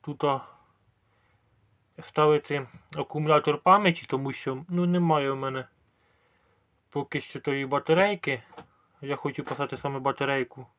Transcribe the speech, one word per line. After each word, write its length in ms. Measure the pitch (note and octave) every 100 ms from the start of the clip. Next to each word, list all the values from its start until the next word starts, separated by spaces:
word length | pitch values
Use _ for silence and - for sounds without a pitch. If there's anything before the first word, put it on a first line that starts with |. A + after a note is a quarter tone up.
тут, 240 | - C#3
а, 160 | D3 C3+ - - _ _ _ _ _ _ _ _ _ _ _ _ _ -
ставити 640 | - - D3+ D3+ - C#3+ B2+ - _ D3+
акумулятор 640 | - D3+ D3+ D3+ D3 D3
пам'яті, 480 | - G3 G3+ E3+ -
тому 240 | C3+ C#3
що, 320 | B2 - C3 E3+
ну, 180 | F3 F3
немає 440 | F3+ E3+ D3+ C#3
у 60 | C3+
мене 320 | C3+ C3 B2 _ _ _ _ _ _ _ _ _ _ _ _
поки 300 | C#3+ C#3 D3
що 200 | - C#3
тої 260 | D3 C#3 C3+
батарейки. 760 | C#3 C#3 E3 G3+ G3 - B2+ - - - _ _ _
Я 160 | C#3 C#3
хочу 280 | D3 C3+
поставити 320 | C3+ C3 C#3 C3
саме 220 | C#3+ C#3
батарейку. 680 | C3 B2+ C#3 C3+ B2 - B2+